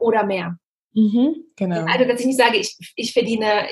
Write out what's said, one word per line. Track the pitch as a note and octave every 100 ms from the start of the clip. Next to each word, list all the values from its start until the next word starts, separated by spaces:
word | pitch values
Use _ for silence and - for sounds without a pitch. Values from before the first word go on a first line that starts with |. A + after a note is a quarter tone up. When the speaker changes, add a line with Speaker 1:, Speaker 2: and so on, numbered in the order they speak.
Speaker 1:
„oder | A#3 A3
mehr“. | G3+ F#3+ F3 F3 _ _ _
Speaker 2:
Mhm, | G#3+ G#3+ A#3 C#4 D#4+ - -
genau. | F#3 E3+ E3
Speaker 1:
Also, | B3+
dass | B3+ B3
ich | B3+
nicht | B3+
sage, | A#3 A3
ich, | - - F3 -
ich | G#3+
verdiene, | C4 G#3+ A3+ G#3+ G#3 -